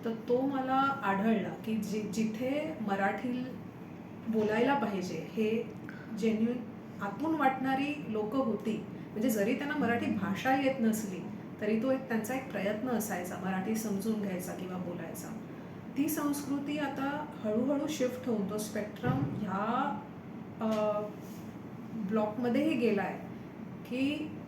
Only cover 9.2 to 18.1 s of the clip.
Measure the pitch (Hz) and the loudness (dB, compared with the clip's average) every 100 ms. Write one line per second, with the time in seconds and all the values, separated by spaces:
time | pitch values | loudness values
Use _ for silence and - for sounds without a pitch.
9.2 | 233 214 202 269 285 294 233 240 277 190 | 0 2 2 2 0 0 2 2 2 0
10.2 | 190 196 262 277 262 233 226 214 196 170 | 0 0 4 4 4 4 2 2 0 -4
11.2 | - - - - 214 220 262 262 - 220 | -6 -8 -10 -4 2 2 4 2 2 -2
12.2 | - 262 - 196 196 220 254 220 - 180 | 0 -4 -2 -2 0 0 0 0 0 -4
13.2 | 180 185 185 190 226 220 208 190 226 208 | -4 -4 -2 0 0 0 0 0 0 0
14.2 | 196 180 180 175 180 180 175 170 165 - | 0 -2 -4 -6 -6 -4 -4 -4 -6 -8
15.2 | - - - - - - - - 311 311 | -8 -8 -8 -10 -12 -12 -6 0 2 2
16.2 | 285 285 - 277 285 294 277 277 277 294 | 0 0 0 -2 0 0 0 0 -2 -2
17.2 | 302 - 214 220 262 285 302 - 247 | -6 -4 0 2 4 2 2 2 0